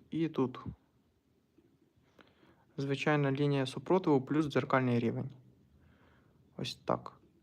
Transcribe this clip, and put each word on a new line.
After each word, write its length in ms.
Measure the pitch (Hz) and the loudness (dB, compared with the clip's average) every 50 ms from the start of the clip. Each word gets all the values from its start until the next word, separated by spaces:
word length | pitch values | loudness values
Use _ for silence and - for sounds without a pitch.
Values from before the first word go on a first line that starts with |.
| - _ | -14 _
і 200 | - 156 165 151 | -4 -4 -4 -2
тут. 300 | 156 165 135 123 131 - - - - - _ _ _ _ _ _ _ _ _ _ _ _ _ _ _ _ _ _ _ _ _ _ _ _ _ _ _ - - _ _ _ _ - _ _ _ _ _ | 0 -2 -2 -2 -4 -8 -12 -14 -14 -14 _ _ _ _ _ _ _ _ _ _ _ _ _ _ _ _ _ _ _ _ _ _ _ _ _ _ _ -20 -20 _ _ _ _ -20 _ _ _ _ _
Звичайна 540 | - 139 139 139 139 - 165 151 147 143 139 | -6 -4 -4 -4 -2 0 2 2 4 2 2
лінія 340 | 135 139 147 143 143 139 131 | 2 2 2 2 2 2 0
супротиву 560 | 127 - - - - 175 185 185 160 147 131 | -2 -4 -8 0 2 2 2 4 4 4 4
плюс 240 | 127 - 143 156 160 | 2 2 0 0 0
дзеркальний 540 | 139 - 135 127 - 135 131 127 123 120 120 | 0 0 -2 0 2 2 2 4 2 2 2
рівень. 300 | 117 113 120 127 127 139 - - - - _ _ _ _ _ _ _ _ _ _ _ _ _ _ _ _ _ _ _ _ _ | 2 0 -2 -4 -6 -8 -12 -16 -20 -20 _ _ _ _ _ _ _ _ _ _ _ _ _ _ _ _ _ _ _ _ _
Ось 180 | - 131 - - - - | -10 -10 -10 -10 -8 -4
так 280 | - 60 - - - - - _ _ _ _ | -4 -4 -4 -4 -10 -18 -20 _ _ _ _